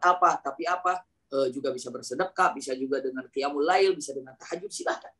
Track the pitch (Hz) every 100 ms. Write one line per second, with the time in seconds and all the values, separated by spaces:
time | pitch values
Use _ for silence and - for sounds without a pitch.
0 | 180 359 175 - - - - - 180 185
1 | - _ - 135 131 135 135 127 123 120
2 | - 135 185 - 247 - 135 131 131 135
3 | 131 131 127 139 143 143 151 190 190 175
4 | 143 139 135 131 - 175 - - 349 -
5 | - -